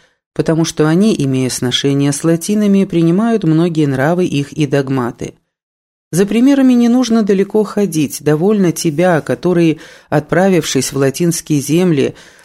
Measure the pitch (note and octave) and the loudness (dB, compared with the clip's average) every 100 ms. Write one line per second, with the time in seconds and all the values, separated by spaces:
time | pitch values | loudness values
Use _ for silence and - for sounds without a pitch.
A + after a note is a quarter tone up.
0 | _ _ _ - - D#3+ D#3+ - D3+ E3 | _ _ _ -4 -2 0 0 0 0 2
1 | A3 - C#3 C3 B2+ - B2+ B2 C#3+ C#3 | 2 0 -2 -2 -2 -4 -4 -2 -2 0
2 | C#3+ C#3+ D#3+ E3+ E3+ G#3 G#3 G3 G3 E3+ | 0 0 0 -2 0 0 2 2 2 0
3 | E3 F3+ A#3 A3+ E3 D#3 F3 D#3 D3 C3 | 2 2 0 0 0 2 0 0 -2 0
4 | C#3 F3 F3+ C#3 C#3+ - C#3+ C#3 C3 C3+ | 0 0 -2 -2 -6 -4 -2 -2 -2 -4
5 | A#2+ A#2+ - - _ _ _ _ _ _ | -4 -8 -12 -14 _ _ _ _ _ _
6 | _ D#3 G3+ G#3 B3+ C#4 C4 B3 A#3+ B3 | _ -2 0 2 2 4 4 4 4 2
7 | A#3+ A3+ G3+ G3 G3 G#3+ G3+ - G3+ D#3+ | 2 0 2 0 0 -2 -2 -2 -2 0
8 | C#3 - C#3+ D3+ F#3 G#3+ F3+ D#3+ E3+ D3 | -4 -2 -2 0 2 2 0 0 -4 0
9 | F3+ D#3+ - - F3 F3 E3+ D3+ - - | 0 0 -2 -4 0 2 2 0 -8 -20
10 | _ D3 D3 D#3 F#3+ F3+ D3 C3+ B2+ C#3 | _ -4 0 0 2 2 0 -2 -4 -2
11 | C3+ C3 E3+ E3 - D3+ C3+ D#3+ F#3 D3 | -2 0 -2 -2 -2 -4 0 0 2 2
12 | B2 - - - | -2 -4 -16 -20